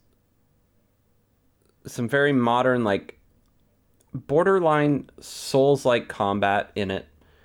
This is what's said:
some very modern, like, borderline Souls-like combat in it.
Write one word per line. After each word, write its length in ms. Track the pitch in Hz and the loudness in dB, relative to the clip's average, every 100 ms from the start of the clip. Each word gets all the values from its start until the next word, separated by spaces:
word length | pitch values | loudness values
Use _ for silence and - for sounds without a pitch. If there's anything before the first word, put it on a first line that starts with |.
| _ _ _ _ _ _ _ _ _ _ _ _ _ _ _ _ _ _ - | _ _ _ _ _ _ _ _ _ _ _ _ _ _ _ _ _ _ -16
some 220 | - 117 | -8 -4
very 240 | 139 143 | 0 2
modern, 500 | 139 120 120 127 123 | 2 2 2 2 0
like, 340 | 113 98 - - _ _ _ _ _ _ _ _ _ | 0 -2 -4 -20 _ _ _ _ _ _ _ _ _
borderline 960 | 135 - 143 180 190 165 151 147 143 - - | -14 -2 0 2 2 2 2 2 0 -4 -20
Souls-like 880 | - - - 135 135 143 135 120 104 | -20 -16 -4 2 4 2 2 0 -2
combat 600 | - 101 101 98 101 - | -4 -2 0 0 0 -2
in 160 | - 98 | -4 -4
it. 160 | 95 - _ _ _ | -4 -8 _ _ _